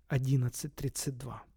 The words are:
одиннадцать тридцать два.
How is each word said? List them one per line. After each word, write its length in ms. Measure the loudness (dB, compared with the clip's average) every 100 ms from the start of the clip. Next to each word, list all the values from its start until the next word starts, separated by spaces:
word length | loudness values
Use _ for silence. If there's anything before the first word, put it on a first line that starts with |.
| _
одиннадцать 640 | 0 4 4 4 -2 -8 -4
тридцать 420 | -4 -2 -4 -4
два. 240 | -8 -10 -14